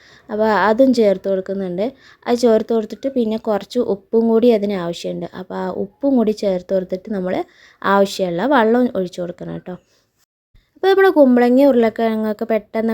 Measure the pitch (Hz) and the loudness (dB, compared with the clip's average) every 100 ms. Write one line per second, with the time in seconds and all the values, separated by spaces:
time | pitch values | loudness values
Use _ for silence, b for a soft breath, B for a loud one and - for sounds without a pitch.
0 | b b - 214 220 202 196 220 269 240 | b b -10 -2 0 2 2 4 4 4
1 | 208 190 196 190 190 196 185 175 233 b | 2 0 -2 -4 -4 -8 -6 -4 -6 b
2 | b b - 240 240 220 220 226 214 214 | b b -4 0 2 2 2 -4 -4 -8
3 | 269 269 220 220 226 202 - 247 - 196 | -6 -2 -2 -4 -4 -6 -4 -4 -4 -6
4 | _ 226 226 226 247 220 202 196 170 175 | _ 0 2 4 4 2 0 -4 -6 -8
5 | 180 175 170 180 185 190 185 - 196 _ | -8 -8 -10 -14 -12 -8 -8 -8 -10 _
6 | 277 262 214 208 208 185 180 190 185 185 | 0 2 0 -2 -2 -4 -2 -4 -4 -10
7 | 214 202 180 240 359 b b b 196 196 | -8 -6 -4 -6 -8 b b b 0 2
8 | 196 - 185 170 240 277 220 240 247 196 | 0 -2 -4 -2 0 2 2 2 0 -2
9 | 180 - 175 170 170 170 - 180 _ _ | -6 -8 -12 -10 -12 -12 -12 -16 _ _
10 | _ _ _ _ _ _ _ _ 381 392 | _ _ _ _ _ _ _ _ 0 4
11 | 381 311 262 240 240 254 285 247 226 226 | 4 6 6 6 4 4 4 4 0 0
12 | 226 220 220 208 226 220 214 226 226 | -2 -2 -4 -6 -4 -4 -4 -6 -4